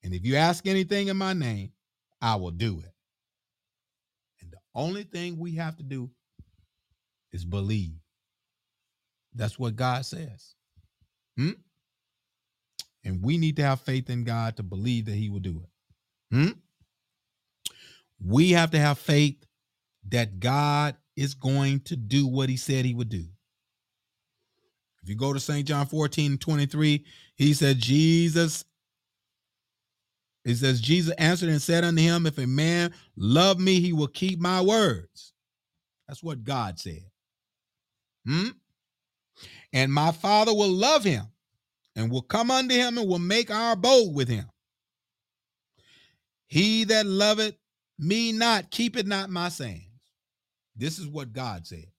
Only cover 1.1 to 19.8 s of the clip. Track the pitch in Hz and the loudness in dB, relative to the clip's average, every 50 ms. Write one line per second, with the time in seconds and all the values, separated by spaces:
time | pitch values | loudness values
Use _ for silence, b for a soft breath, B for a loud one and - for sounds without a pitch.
1.1 | 196 196 196 190 190 180 147 120 110 101 98 - _ _ _ _ _ _ _ _ | -2 -4 -2 -4 -2 -2 -4 -4 -4 -6 -10 -12 _ _ _ _ _ _ _ _
2.1 | _ _ 120 117 110 101 92 87 85 87 113 113 95 80 80 90 _ _ _ _ | _ _ -2 -2 -2 -2 -4 -6 -6 -4 -4 -4 -4 -6 -12 -18 _ _ _ _
3.1 | _ _ _ _ _ _ _ _ _ _ _ _ _ _ _ _ _ _ _ _ | _ _ _ _ _ _ _ _ _ _ _ _ _ _ _ _ _ _ _ _
4.1 | _ _ _ _ _ _ - 87 85 95 _ _ _ 113 139 165 190 202 208 - | _ _ _ _ _ _ -20 -20 -20 -20 _ _ _ -6 -6 -6 -6 -8 -12 -12
5.1 | - 175 175 175 175 160 170 175 165 160 170 160 160 165 160 131 139 131 123 123 | -12 -10 -10 -8 -10 -10 -10 -8 -8 -6 -8 -8 -8 -12 -12 -12 -10 -10 -10 -12
6.1 | 120 _ _ _ _ _ - _ _ _ _ _ _ _ _ _ _ _ _ _ | _ _ _ _ _ _ -20 _ _ _ _ _ _ _ _ _ _ _ _ _
7.1 | _ _ _ _ - 92 87 85 95 101 98 101 110 107 95 82 80 80 _ _ | _ _ _ _ -14 -12 -10 -6 -6 -6 -4 -2 -2 -4 -4 -6 -10 -14 _ _
8.1 | _ _ _ _ _ _ _ _ _ _ _ _ _ _ _ _ _ _ _ _ | _ _ _ _ _ _ _ _ _ _ _ _ _ _ _ _ _ _ _ _
9.1 | _ _ _ _ _ 120 110 110 - - 131 117 107 110 127 127 123 127 135 - | _ _ _ _ _ -8 -8 -8 -6 -6 -8 -8 -4 -2 -2 -2 -2 -4 -6 -10
10.1 | - 170 165 139 101 - - _ _ _ _ _ _ _ _ _ _ _ _ _ | -12 -12 -14 -14 -16 -20 -20 _ _ _ _ _ _ _ _ _ _ _ _ _
11.1 | _ _ _ _ _ - 131 160 - - _ _ _ _ _ _ _ _ _ _ | _ _ _ _ _ -4 -4 -4 -6 -8 _ _ _ _ _ _ _ _ _ _
12.1 | _ _ _ _ _ _ _ _ _ _ _ _ _ - - _ _ _ _ 95 | _ _ _ _ _ _ _ _ _ _ _ _ _ -20 -20 _ _ _ _ -8
13.1 | 92 90 92 123 160 170 160 160 147 151 147 139 135 127 - - 131 131 127 - | -6 -4 -2 -2 0 2 0 0 0 0 0 0 0 -2 -4 -4 -4 -4 -4 -4
14.1 | 123 123 120 117 113 117 113 113 110 - 104 90 98 95 104 123 123 117 110 110 | -6 -6 -4 -4 -4 -4 -4 -4 -6 -8 -10 -10 -8 -6 -4 -2 -2 -2 -4 -4
15.1 | 104 104 107 104 101 101 90 95 85 80 87 - _ _ _ _ _ _ _ _ | -4 -4 -4 -4 -6 -6 -6 -6 -8 -10 -12 -16 _ _ _ _ _ _ _ _
16.1 | _ _ _ _ - 127 147 190 - - _ _ _ _ _ _ _ _ _ _ | _ _ _ _ 2 2 2 2 0 -6 _ _ _ _ _ _ _ _ _ _
17.1 | _ _ _ _ _ _ _ _ _ _ _ B B B B B B B B B | _ _ _ _ _ _ _ _ _ _ _ B B B B B B B B B
18.1 | B _ - 87 104 135 165 185 175 170 165 160 160 156 147 147 143 - - - | B _ -6 0 2 4 6 6 6 6 4 4 2 2 2 2 2 0 0 2
19.1 | 151 147 147 147 139 _ _ _ _ _ _ _ _ _ | 4 4 4 2 0 _ _ _ _ _ _ _ _ _